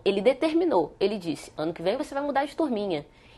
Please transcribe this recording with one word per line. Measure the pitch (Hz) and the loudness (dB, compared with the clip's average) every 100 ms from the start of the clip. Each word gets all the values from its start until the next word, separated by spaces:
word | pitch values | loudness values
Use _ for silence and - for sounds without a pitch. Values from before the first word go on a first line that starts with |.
ele | 190 202 | 0 2
determinou, | 202 277 320 320 349 208 147 - | 4 4 2 2 4 2 2 0
ele | 196 214 | -2 -2
disse, | 170 143 - - | -4 -6 -8 -6
"Ano | 156 | -6
que | 170 | -4
vem | 170 254 | -2 -2
você | 302 | -4
vai | 277 | -4
mudar | 285 277 | -2 -2
de | 285 | -2
turminha." | - 311 220 202 156 - - - | -2 -2 0 -2 -4 -6 -16 -20